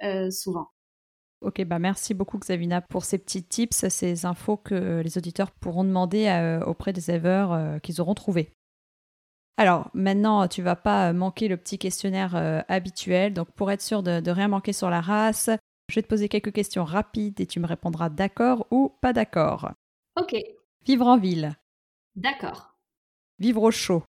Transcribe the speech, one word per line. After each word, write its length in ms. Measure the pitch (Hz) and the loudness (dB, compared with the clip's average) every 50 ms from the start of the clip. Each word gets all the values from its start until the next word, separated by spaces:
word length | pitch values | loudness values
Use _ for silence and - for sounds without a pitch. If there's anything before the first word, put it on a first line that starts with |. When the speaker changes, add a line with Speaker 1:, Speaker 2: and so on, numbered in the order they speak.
| - | -4
Speaker 1:
euh, 260 | 202 190 190 185 185 | -4 -2 -2 -2 -2
souvent. 380 | 190 - - 190 170 165 160 - _ _ _ _ _ _ _ _ _ _ _ _ _ _ | -4 -4 -6 -4 -6 -6 -8 -10 _ _ _ _ _ _ _ _ _ _ _ _ _ _
Speaker 2:
Ok, 240 | - 196 - - 185 | -8 -6 -4 -4 -4
bah 140 | 165 170 170 | -2 -2 0
merci 340 | 175 190 190 - - - 202 | 0 0 -2 -2 -4 -4 -4
beaucoup 240 | 185 196 - - | -4 -4 -4 -6
Xavina 440 | 196 - - 180 170 175 175 175 180 | -8 -4 -4 -4 -2 -2 -2 -2 -2
pour 240 | 175 - - 185 - | -4 -4 -6 -6 -2
ces 120 | - 202 | -2 -4
petits 260 | 185 - - - 190 170 | -4 -4 -6 -8 -8 -8
tips, 440 | - - 233 233 233 - - - 190 | -6 -2 -2 -2 -2 -2 -2 -2 -2
ces 380 | - - 180 180 175 165 180 | -2 -2 -2 -2 -2 -2 -4
infos 300 | 180 175 - - 214 208 | -4 -4 -4 -2 -2 -2
que 440 | 202 - - 202 180 185 185 165 165 | -2 -2 -4 -2 -2 0 -2 -2 -2
les 160 | 160 165 - | -2 -2 -4
auditeurs 320 | 185 170 170 - - 196 - | -4 -6 -4 -4 -4 -4 -4
pourront 340 | - _ - 180 165 180 190 | -6 _ -8 -4 -2 0 2
demander, 440 | 190 190 185 185 170 190 214 220 | 2 2 2 2 2 2 2 2
euh, 360 | 202 180 170 165 165 165 165 - | 4 4 2 2 2 0 0 -2
auprès 300 | - 165 - - 196 180 | -2 -4 -4 -4 -4 -4
des 160 | 180 160 170 | -4 -2 -2
éleveurs, 440 | 175 165 165 180 185 196 202 180 170 | -2 0 2 2 2 2 2 2 0
euh, 260 | 160 156 151 151 151 | 0 -2 -2 -4 -6
qu'ils 220 | - - 160 170 | -6 -6 -4 -2
auront 120 | 165 180 208 | -2 -2 -2
trouvés. 380 | - - 208 175 170 156 - _ _ _ _ _ _ _ _ _ _ _ _ _ _ _ _ _ _ _ _ _ | -2 -2 0 0 0 -2 -2 _ _ _ _ _ _ _ _ _ _ _ _ _ _ _ _ _ _ _ _ _
Alors 320 | - 214 185 175 - - - - | 4 6 6 6 4 0 -2 -2
maintenant, 520 | 190 190 196 196 202 208 220 214 202 185 | 0 2 2 4 4 4 4 4 4 2
tu 140 | 175 - 190 | 2 -2 -2
vas 140 | 175 180 175 | -2 -2 -2
pas, 340 | - - 208 202 202 185 170 | 0 2 2 4 4 4 2
euh, 40 | 175 | 2
manquer 340 | 180 185 190 - - 220 | 0 0 -2 -2 -2 -2
le 100 | 202 180 | -2 -2
petit 220 | 170 - - 202 - | -4 -4 -8 -8 -6
questionnaire, 560 | - 185 - - - 196 190 190 190 180 175 | -6 -6 -4 -4 -2 -2 0 0 -2 -2 0
euh, 260 | 165 165 160 160 156 - | 0 0 0 0 -2 -2
habituel. 680 | - 185 190 180 190 - - - 185 180 180 196 208 190 | -2 -2 -2 -2 -4 -8 -8 -2 0 2 2 2 2 0
Donc 160 | 170 170 - _ | -4 -6 -6 _
pour 180 | - 202 196 | -4 -2 -2
être 100 | 202 196 | -2 -2
sûr 220 | - - 220 208 185 | -2 -2 -2 -2 0
de, 160 | 180 175 170 | 0 -2 0
de 100 | 165 175 | 0 0
rien 180 | 175 196 202 | 0 2 2
manquer 260 | 208 196 190 - 208 196 | 2 0 0 -2 -4 -4
sur 180 | - 190 180 | -2 -2 0
la 100 | 175 170 | 0 0
race, 480 | 165 190 208 214 220 220 214 - - 233 226 - - _ _ _ _ - | 0 0 0 2 2 2 0 0 0 0 0 -2 -4 _ _ _ _ -4
je 60 | - | -4
vais 60 | 226 | -4
te 60 | - - | 0 0
poser 180 | 220 208 208 | 0 0 0
quelques 240 | 202 - 208 - 208 | 0 -2 -2 -2 -2
questions 320 | - 208 196 - - 190 170 | -2 -2 -2 -2 -2 -4 -4
rapides 560 | 151 175 208 208 - - 220 208 202 202 - | 0 -2 -2 -2 -2 -4 -4 -4 -4 -4 -4
et 60 | 185 | -6
tu 160 | - - 175 | -4 -2 -4
me 40 | 170 | -2
répondras 440 | 165 170 - - 170 160 160 170 160 | -2 -4 -4 -4 -4 -2 -2 -4 -4
d'accord 580 | 151 165 196 196 - - 233 254 254 226 - - | -2 -2 -2 -2 0 2 2 2 2 0 0 2
ou 200 | 233 262 277 - - _ | 2 2 2 2 0 _
pas 140 | - 254 233 | 0 0 2
d'accord. 580 | 233 214 - - 170 156 147 - - - - - - _ _ _ _ _ _ _ 349 | 2 0 0 2 2 2 2 0 -2 -6 -10 -10 -12 _ _ _ _ _ _ _ -4
Speaker 1:
Ok. 160 | 359 - 233 214 - - - _ _ _ _ _ _ | -2 -2 -4 -4 -6 -8 -14 _ _ _ _ _ _
Speaker 2:
Vivre 220 | 254 269 240 247 | 2 4 6 8
en 100 | 247 254 | 8 8
ville. 380 | 233 185 185 175 160 151 147 147 - _ _ _ _ _ _ _ _ _ _ _ | 8 6 2 0 0 -2 -4 -6 -10 _ _ _ _ _ _ _ _ _ _ _
Speaker 1:
D'accord. 580 | 190 208 269 277 - - - - - - _ _ _ _ _ _ _ _ _ _ _ _ _ _ - | -4 -2 -2 -2 -2 -6 -10 -10 -12 -18 _ _ _ _ _ _ _ _ _ _ _ _ _ _ 0
Speaker 2:
Vivre 240 | 196 247 226 220 220 | 2 2 4 6 4
au 80 | 220 | 4
chaud. 320 | - - - - 180 165 - - _ | 4 2 0 2 2 0 0 -4 _